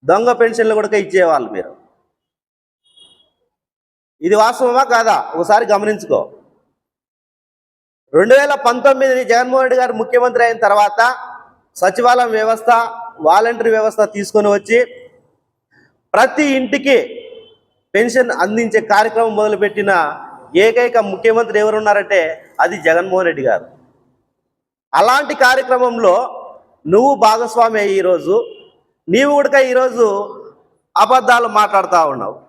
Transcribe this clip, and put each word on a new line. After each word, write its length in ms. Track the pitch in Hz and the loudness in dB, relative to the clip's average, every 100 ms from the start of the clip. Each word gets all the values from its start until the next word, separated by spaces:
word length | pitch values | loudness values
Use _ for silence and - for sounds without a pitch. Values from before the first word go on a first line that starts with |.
| 135 | 0
దొంగ 200 | 190 240 233 | 0 2 2
పెన్షన్లు 380 | 233 226 220 214 | 0 0 -2 0
కూడా 200 | 202 208 196 | -2 -4 -2
ఇచ్చేవాళ్ళు 440 | 185 175 151 110 101 | 0 2 0 -4 -10
మీరు. 160 | - - _ _ _ _ _ _ _ _ _ _ _ _ _ _ _ _ _ _ _ _ _ _ _ _ | -12 -16 _ _ _ _ _ _ _ _ _ _ _ _ _ _ _ _ _ _ _ _ _ _ _ _
ఇది 140 | 160 208 | -2 2
వాస్తవమా 420 | 220 247 254 247 262 233 | 2 0 0 0 2 2
కాదా 220 | 226 165 - 165 | 2 0 -2 -6
ఒకసారి 300 | 170 214 226 | 0 0 2
గమనించుకో. 460 | 202 214 208 - 120 - - _ _ _ _ _ _ _ _ _ _ _ _ _ _ _ _ _ 151 | 0 0 -6 -2 -4 -4 -16 _ _ _ _ _ _ _ _ _ _ _ _ _ _ _ _ _ 0
రెండు 160 | 208 262 | 4 4
వేల 140 | 285 277 277 | 2 0 -2
పంతొమ్మిది 580 | 240 277 269 269 254 226 | 2 2 2 0 -2 0
జగన్మోహన్ 340 | 233 254 262 254 | 0 0 0 0
రెడ్డి 120 | 254 | 0
గారు 120 | 247 220 | -2 -4
ముఖ్యమంత్రి 420 | 226 247 247 240 233 | -2 0 0 0 0
అయిన 140 | 226 220 | 0 0
తర్వాత 340 | 208 208 208 233 254 - - - _ _ - | 2 0 2 0 0 -12 -20 -20 _ _ -4
సచివాలయం 500 | 180 196 240 247 240 220 | -2 0 0 2 0 -2
వ్యవస్థ, 320 | 220 220 233 233 233 - - - 151 | -2 -2 0 0 0 -8 -18 -4 2
వాలంటరీ 440 | 190 226 233 226 220 | 2 2 -2 -2 0
వ్యవస్థ 260 | 214 214 208 208 | -2 -2 -4 -4
తీసుకొని 340 | 196 214 208 202 | -2 0 2 0
వచ్చి 240 | 202 233 247 - - _ _ _ _ _ _ _ _ _ _ | 0 0 0 -8 -20 _ _ _ _ _ _ _ _ _ _
ప్రతి 320 | 190 254 269 294 262 | 0 0 0 -2 0
ఇంటికి 400 | 254 277 277 247 - - - - - _ _ _ _ | -2 -4 0 0 0 -12 -20 -20 -20 _ _ _ _
పెన్షన్ 380 | 196 233 254 240 - | -2 0 0 -2 -2
అందించే 380 | 185 220 226 208 - | -2 -2 -2 -2 0
కార్యక్రమం 400 | 202 220 220 226 208 | 0 2 0 -2 0
మొదలుపెట్టిన 540 | 214 202 202 202 202 185 151 151 - - - 160 | -2 0 -2 -2 -2 0 -2 -8 -16 -20 -4 2
ఏకైక 340 | 214 233 240 233 202 | 2 2 0 0 -2
ముఖ్యమంత్రి 460 | 190 226 226 226 208 | -2 0 0 0 0
ఎవరున్నారంటే 580 | 214 214 214 202 190 196 160 160 - - | 0 0 0 0 0 -2 -2 -6 -16 -2
అది 140 | 170 175 156 | -2 0 0
జగన్మోహన్ 400 | 165 190 185 175 | 0 0 -2 -2
రెడ్డి 140 | 151 131 | -2 -2
గారు. 160 | 98 - _ _ _ _ _ _ _ _ _ _ _ _ 143 | -2 -4 _ _ _ _ _ _ _ _ _ _ _ _ 0
అలాంటి 340 | 208 269 294 302 247 | 2 2 -2 0 2
కార్యక్రమంలో 680 | 262 254 254 247 233 214 185 262 - - - _ _ 147 | 2 0 0 0 0 2 2 -2 -10 -18 -20 _ _ 0
నువ్వు 180 | 190 262 262 214 | 2 2 4 2
భాగస్వామి 520 | 220 240 240 226 220 | 2 -2 0 0 0
అయ్యి 140 | 202 196 | -2 0
ఈరోజు 360 | 180 175 147 214 - - - _ _ _ - | 0 -2 0 -2 -2 -16 -20 _ _ _ -2
నీవు 240 | 196 285 294 | 0 2 2
కూడా 240 | 277 277 262 | 2 2 2
ఈరోజు 360 | 254 254 226 226 202 202 - - _ _ _ _ - | 0 0 0 0 0 -8 -14 -20 _ _ _ _ -2
అబద్ధాలు 460 | 214 254 240 240 233 208 | 2 2 4 2 2 0
మాట్లాడుతూ 420 | 208 196 185 175 156 | 0 0 2 0 0
ఉన్నావు. 220 | 131 101 113 | -2 -8 -12